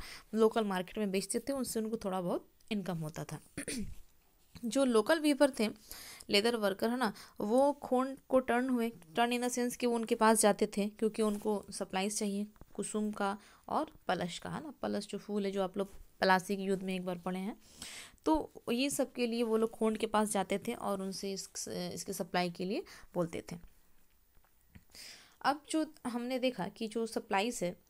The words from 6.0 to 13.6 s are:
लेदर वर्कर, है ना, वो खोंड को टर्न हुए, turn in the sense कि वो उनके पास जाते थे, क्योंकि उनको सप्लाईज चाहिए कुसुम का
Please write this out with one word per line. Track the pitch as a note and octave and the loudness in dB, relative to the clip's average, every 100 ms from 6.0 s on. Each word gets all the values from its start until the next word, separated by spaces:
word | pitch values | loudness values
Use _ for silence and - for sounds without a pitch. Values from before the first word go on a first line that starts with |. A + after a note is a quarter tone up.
| - - - | -16 -16 0
लेदर | G#3 A3 A#3+ | 2 4 2
वर्कर, | G3+ G3 A3+ | 0 2 0
है | B3 | 2
ना, | A#3 G3+ - - | 0 -2 -12 -6
वो | G#3+ A#3+ C#4 | 2 6 6
खोंड | C#4 - B3+ C4 C4+ - | 2 0 0 0 -4 2
को | C4 | 2
टर्न | B3+ A#3 C4 | 4 2 2
हुए, | B3 A#3 | 0 0
turn | A3+ - - A#3+ | -4 -6 0 2
in | A#3+ | 2
the | B3 B3 | 0 0
sense | B3 A#3+ | -2 0
कि | B3 | 0
वो | A#3 | 0
उनके | A3 A#3 | 0 4
पास | A3 A3 | 6 8
जाते | G#3 G3+ G#3 | 6 4 2
थे, | - G3+ | 0 -2
क्योंकि | G#3 A3 G#3+ | 0 -2 2
उनको | G#3+ G3+ G#3+ G3+ - | 0 0 0 -2 -4
सप्लाईज | - F#3+ F#3+ G3 G#3 | -10 -6 -2 -2 0
चाहिए | G#3 G3 G#3 - - | -2 -2 -4 -10 -12
कुसुम | - G3+ G#3+ G#3+ | -8 -4 -2 -2
का | G#3 G3+ G#3 - - | 0 -2 -2 -10 -20